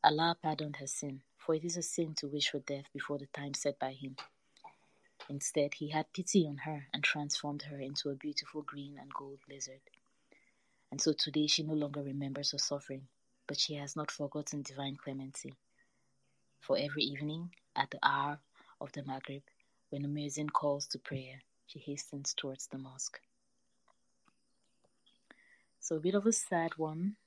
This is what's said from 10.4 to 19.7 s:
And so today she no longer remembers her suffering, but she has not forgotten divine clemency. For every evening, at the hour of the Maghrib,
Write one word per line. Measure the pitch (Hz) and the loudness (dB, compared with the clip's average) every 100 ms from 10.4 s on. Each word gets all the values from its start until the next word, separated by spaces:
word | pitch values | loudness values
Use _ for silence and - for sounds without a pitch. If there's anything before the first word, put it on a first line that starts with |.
| _ _ _ _ _ | _ _ _ _ _
And | 139 | 2
so | 156 | 4
today | 151 - 151 151 | 4 2 2 4
she | - | 4
no | 156 | 2
longer | 156 147 143 | 0 0 -2
remembers | 139 139 139 135 143 | -4 -2 -2 0 -2
her | 143 | 0
suffering, | - 143 - 135 135 _ _ _ - | 0 -2 -4 -10 -10 _ _ _ -8
but | 147 | -2
she | - 147 | 0 0
has | 143 156 | -4 -4
not | 151 | -4
forgotten | - 143 151 143 147 | -2 -2 -2 -4 -6
divine | 135 135 139 139 | -6 -4 -4 -4
clemency. | - 135 135 - 135 135 _ _ _ _ _ _ _ _ _ _ | -6 -6 -8 -10 -12 -14 _ _ _ _ _ _ _ _ _ _
For | - 139 | 2 2
every | 143 151 | 4 0
evening, | 139 139 147 160 175 - _ - | 0 0 -2 -2 -6 -10 _ -2
at | 127 | -2
the | - | 4
hour | - 139 139 147 _ - - - | 4 6 2 -2 _ -20 -20 -12
of | 139 | -10
the | - | -8
Maghrib, | 139 131 131 139 - _ _ | -4 -6 -4 -8 -10 _ _